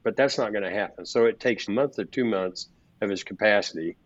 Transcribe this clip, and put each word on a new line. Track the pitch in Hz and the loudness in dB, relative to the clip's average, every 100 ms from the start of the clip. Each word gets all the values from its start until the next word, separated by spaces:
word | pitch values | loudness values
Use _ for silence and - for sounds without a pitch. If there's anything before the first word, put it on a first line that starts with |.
but | 117 104 | -4 2
that's | 139 - | 2 2
not | 113 | -2
gonna | 104 95 | -2 -2
happen. | 98 95 - | -2 -4 -6
So | 87 123 117 | -4 2 2
it | 107 | 2
takes | 127 110 - | 0 0 -2
a | |
month | 107 139 - | 0 0 -2
or | |
two | 92 - | -6 -2
months | 117 98 92 90 - _ _ _ | 0 0 -2 -6 -14 _ _ _
of | 104 | -4
his | 95 | -4
capacity | - 98 107 104 92 82 82 - | -6 0 4 4 2 -4 -8 -8